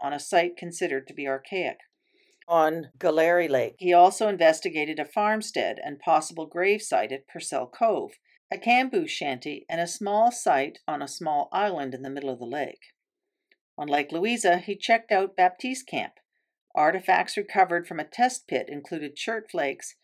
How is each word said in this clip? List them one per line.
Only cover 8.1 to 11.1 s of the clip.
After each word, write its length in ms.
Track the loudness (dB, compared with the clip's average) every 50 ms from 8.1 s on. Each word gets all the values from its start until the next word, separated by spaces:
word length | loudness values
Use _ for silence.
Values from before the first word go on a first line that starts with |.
| -10 -16 _ _ _ _ _ -12
a 60 | -10
camboose 540 | -4 0 2 2 4 2 2 0 -2 -2 -2
shanty, 560 | -4 -6 -4 -4 -4 -6 -6 -10 -10 -10 -10 -6
and 140 | -4 -4 -4
a 40 |
small 460 | -4 -6 -6 -4 0 2 4 4 4 2
site 460 | 0 0 2 2 2 2 -2 -6 -10 _ -8
on 140 | -6 -6 -6
a 60 |
small 420 | -10